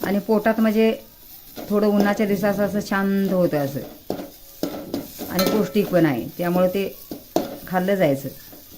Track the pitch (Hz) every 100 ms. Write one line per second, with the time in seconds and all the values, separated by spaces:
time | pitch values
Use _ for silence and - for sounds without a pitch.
0 | - 196 196 208 214 220 220 220 220 -
1 | - - - - - - - 208 208 208
2 | 202 202 208 196 208 196 202 208 202 196
3 | 196 196 190 185 175 147 139 139 - -
4 | - - - - - - - - - -
5 | - - - 185 190 214 180 208 160 175
6 | 160 120 117 - 175 180 185 196 190 -
7 | - - - - - - - 185 185 196
8 | 160 135 131 - - - -